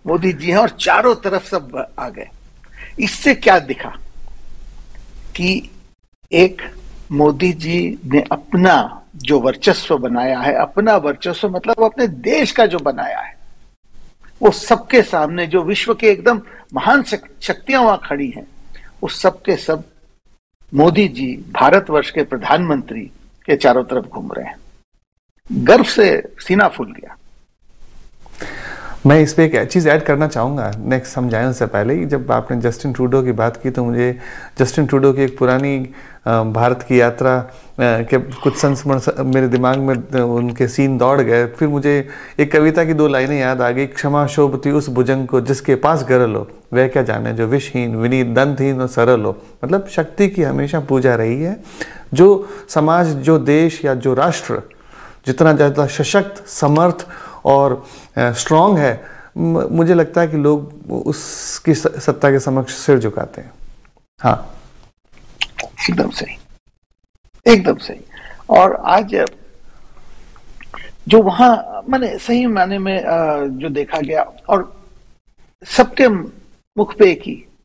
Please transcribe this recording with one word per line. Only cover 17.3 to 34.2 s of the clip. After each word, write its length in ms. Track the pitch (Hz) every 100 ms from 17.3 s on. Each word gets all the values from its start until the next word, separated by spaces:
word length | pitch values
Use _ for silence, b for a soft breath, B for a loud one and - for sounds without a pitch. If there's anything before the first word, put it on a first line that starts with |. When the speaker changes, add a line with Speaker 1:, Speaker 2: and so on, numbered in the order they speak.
| -
Speaker 1:
शक्तियां 420 | - - - 262
वहां 120 | 226 185
खड़ी 340 | - 143 135
हैं, 160 | 113 95 - - b b -
वो 60 | 196
सबके 480 | - 190 - - 175
सब 280 | - 156 - _ _ _ _ _ _ _ _
मोदी 340 | 139 165 170 196
जी 280 | 123 131 -
भारतवर्ष 760 | - - 135 185 196 151 -
के 120 | 160
प्रधानमंत्री 800 | 143 127 - 160 170 139 - 110 - - - _ -
के 100 | 143
चारों 280 | 135 123
तरफ 240 | 123 127 101
घूम 240 | - -
रहे 140 | - 64
हैं। 100 | - - - _ _ _ _ _ _ -
गर्व 320 | 131 123 240
से 380 | - - 98 - - -
सीना 300 | - 190 190
फूल 240 | - 107
गया। 240 | - - - - - _ _ _ - - - - - - B B B B B B B 139
Speaker 2:
मैं 140 | 156
इस 140 | 151
पे 100 | -
एक 260 | 160 123 -
चीज़ 180 | 180 156
ऐड 140 | 156
करना 260 | 151 143 151
चाहूँगा, 440 | 123 120 143 104 104
next 400 | 120 127 127 -
हम 100 | 123
जाएं 180 | 110 127
उससे 200 | 123 110
पहले 280 | 101 107
ही, 120 | 147 156
जब 260 | 143 127
आपने 280 | 117 - 123
Justin 320 | 117 113 143
Trudeau 300 | 123 127 135
की 100 | 127
बात 240 | 110 113 117
की 140 | 131
तो 140 | 127
मुझे 340 | 120 120 123 123